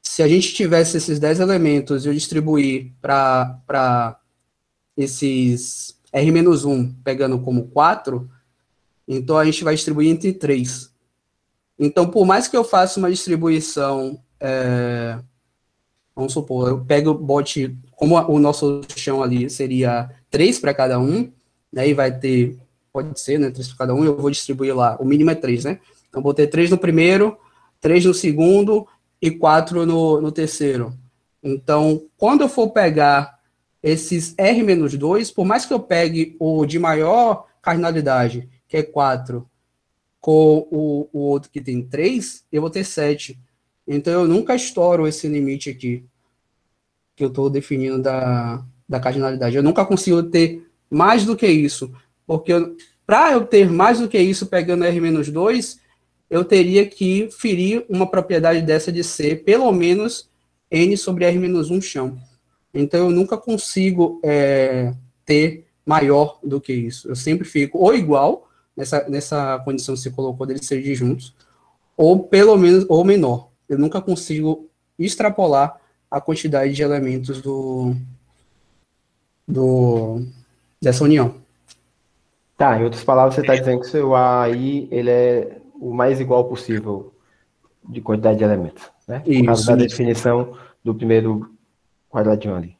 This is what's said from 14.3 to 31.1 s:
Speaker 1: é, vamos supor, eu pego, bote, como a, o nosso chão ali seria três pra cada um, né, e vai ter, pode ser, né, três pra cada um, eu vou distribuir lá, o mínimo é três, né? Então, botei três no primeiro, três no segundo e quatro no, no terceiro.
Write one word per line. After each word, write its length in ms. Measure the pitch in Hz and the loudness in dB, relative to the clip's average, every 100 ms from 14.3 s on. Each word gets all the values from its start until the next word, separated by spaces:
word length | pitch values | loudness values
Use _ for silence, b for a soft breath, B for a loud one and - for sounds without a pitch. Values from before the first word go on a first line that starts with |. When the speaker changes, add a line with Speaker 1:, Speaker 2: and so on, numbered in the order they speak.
| _ | _
Speaker 1:
é, 760 | 135 131 127 123 120 120 117 117 127 _ _ _ _ _ _ _ _ - | -4 -2 -2 -2 -2 -6 -8 -10 -16 _ _ _ _ _ _ _ _ -8
vamos 160 | 131 | -6
supor, 360 | 151 143 127 123 | -6 -6 -2 -2
eu 160 | 131 | -2
pego, 300 | 127 147 156 | 2 2 2
bote, 640 | 151 147 143 143 151 131 127 _ | 0 0 -2 0 -4 -6 -8 _
como 260 | - 151 170 | -2 4 4
a, 100 | 160 | 4
o 100 | 151 | 4
nosso 420 | 147 147 143 143 139 - | 2 2 -2 -4 -8 -10
chão 260 | - 135 | -4 -2
ali 260 | 131 123 127 | -2 -2 -4
seria 600 | 135 131 127 123 120 123 B _ | -6 -4 0 0 -2 -6 B _
três 280 | 143 185 240 | 0 2 2
pra 160 | 147 | -4
cada 240 | 139 131 123 | 0 0 0
um, 320 | 131 190 240 _ _ _ _ | 0 -2 -6 _ _ _ _
né, 160 | 127 139 | -2 0
e 60 | |
vai 160 | 139 135 127 | 2 0 -2
ter, 400 | 131 127 123 - _ _ _ | 0 2 0 -4 _ _ _
pode 260 | 135 151 143 | -10 -10 -10
ser, 180 | - 151 | -4 -2
né, 120 | 139 | -2
três 180 | 127 127 | -4 -14
pra 100 | - | -6
cada 160 | 127 | -2
um, 100 | 127 | 0
eu 120 | 156 143 | 0 0
vou 140 | 143 | -2
distribuir 440 | 143 - 135 135 | -4 -8 -4 -2
lá, 220 | 127 120 110 | 2 0 0
o 80 | |
mínimo 260 | 131 147 160 | 0 2 2
é 40 | |
três, 300 | 160 127 120 | 0 -2 -2
né? 140 | 135 190 b b b | -4 -8 b b b
Então, 120 | 135 | -4
botei 260 | 139 143 147 | -2 2 2
três 240 | 156 170 | 2 2
no 60 | 180 | 2
primeiro, 640 | 175 165 175 196 208 214 b b b _ | 2 2 4 4 2 -2 b b b _
três 240 | 151 175 | 0 2
no 80 | 180 | 2
segundo 760 | 175 170 151 165 196 202 214 214 b _ _ | 0 -2 2 4 4 2 -2 -4 b _ _
e 80 | 165 | -6
quatro 560 | 160 156 160 165 170 165 | 0 2 2 2 -2 0
no, 340 | 165 160 151 | 0 2 0
no 120 | 151 | -2
terceiro. 600 | 151 156 - 143 127 117 123 - | -4 -6 -2 -2 -2 -6 -12 -20